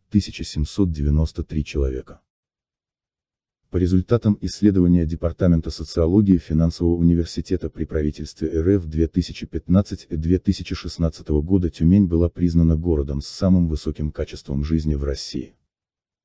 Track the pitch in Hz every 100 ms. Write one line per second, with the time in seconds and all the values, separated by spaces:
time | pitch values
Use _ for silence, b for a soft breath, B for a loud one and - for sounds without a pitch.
0 | _ 104 - - 78 - 73 - 95 76
1 | 71 76 80 - 76 78 73 76 67 64
2 | - - _ _ _ _ _ _ _ _
3 | _ _ _ _ _ _ _ 90 87 92
4 | 90 117 107 101 92 - 104 98 87 90
5 | 82 82 85 80 90 82 78 - 78 -
6 | 82 98 101 90 - 80 82 - 85 85
7 | 85 85 82 - - 92 80 - 76 78
8 | 76 73 76 - 78 80 85 101 82 78
9 | 82 92 87 85 - 80 - 90 - 98
10 | - 82 80 92 - 92 90 90 82 -
11 | 82 - - 76 78 95 87 - 80 98
12 | 95 82 85 - 87 82 82 80 87 78
13 | 71 71 - - 95 92 82 76 - 73
14 | 76 - 76 85 - 71 71 82 76 73
15 | 69 67 - 71 - _ _ _ _ _
16 | _ _